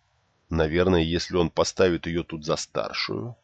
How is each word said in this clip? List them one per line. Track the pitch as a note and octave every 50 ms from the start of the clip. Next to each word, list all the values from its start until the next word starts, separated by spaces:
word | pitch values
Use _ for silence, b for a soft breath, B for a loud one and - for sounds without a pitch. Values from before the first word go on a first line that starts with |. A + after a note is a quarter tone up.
| _ _ _ _ _ _ _ _ _ -
Наверное, | E2+ D#2+ D#2+ D#2 D2+ F2 F2+ F#2+ F#2 E2+ D#2+
если | D#2+ E2+ F2 - - F2
он | F2+ E2+ D#2+
поставит | - - E2+ - - - G2+ F#2 E2+ D#2+ -
ее | E2+ E2 E2+ E2
тут | - - D#2+ D2+
за | D#2+ D#2
старшую. | D2 - - - - G#1+ - - - - - G#2+ G#2+ A2 A#2+ A#2+ _